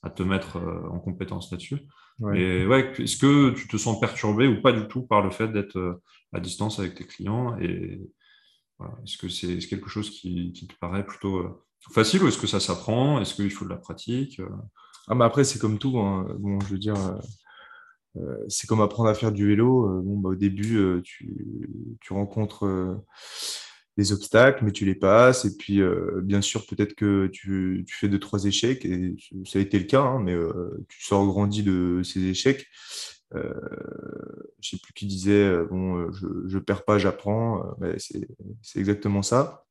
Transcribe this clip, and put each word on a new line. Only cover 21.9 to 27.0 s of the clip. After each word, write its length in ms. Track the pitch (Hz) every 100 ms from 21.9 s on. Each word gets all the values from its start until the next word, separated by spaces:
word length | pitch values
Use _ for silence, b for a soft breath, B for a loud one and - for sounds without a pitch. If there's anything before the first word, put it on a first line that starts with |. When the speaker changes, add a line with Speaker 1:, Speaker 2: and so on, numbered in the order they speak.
| 113
Speaker 2:
tu 140 | -
rencontres... 500 | 95 101 - 104 -
Euh, 300 | 101 92 92 95 101 B B B B B B B B -
des 140 | 98
obstacles, 520 | 101 - 110 131 139
mais 80 | 107
tu 140 | 98 98
les 80 |
passes. 500 | 92 95 110 127 127
Et 140 | 104 95
puis, 240 | - 98
euh, 400 | 92 87 90 92
bien 180 | 95 101
sûr, 240 | 98 110
peut-être 300 | - - 104
que 320 | -